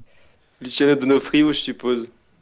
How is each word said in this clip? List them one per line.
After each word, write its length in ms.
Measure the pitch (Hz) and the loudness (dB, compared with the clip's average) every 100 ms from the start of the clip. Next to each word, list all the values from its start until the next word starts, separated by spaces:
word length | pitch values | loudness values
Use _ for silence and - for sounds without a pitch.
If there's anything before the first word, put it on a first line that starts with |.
| - _ _ _ _ _ | -14 _ _ _ _ _
Luciano 340 | 127 - 143 135 | -8 0 2 2
Donofrio, 580 | 127 135 - 147 151 | 2 0 2 2 2
je 60 | 143 | 0
suppose. 540 | - - 120 120 113 _ _ _ | -6 -6 -4 -4 -6 _ _ _